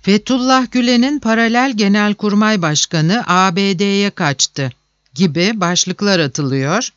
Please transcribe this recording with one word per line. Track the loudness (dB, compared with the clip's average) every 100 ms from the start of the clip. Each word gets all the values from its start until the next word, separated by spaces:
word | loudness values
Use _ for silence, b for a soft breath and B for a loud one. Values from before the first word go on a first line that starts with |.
"Fethullah | 2 0 0 -2 2 2 2
Gülen'in | 0 2 2 2 0
paralel | 0 0 2 0 0
genelkurmay | 0 2 2 0 0 0 2 2 0
başkanı | 0 -2 -2 -2 0 0 0
A | 0 2 0
B | -2 0
D'ye | 0 0 -2
kaçtı" | -2 -4 -2 -4 -4 -8 -8 _ _ _
gibi | -2 -2 0 -2
başlıklar | 0 -2 -2 -4 -2 0 0
atılıyor. | 0 -2 -2 -2 -2 -4 -6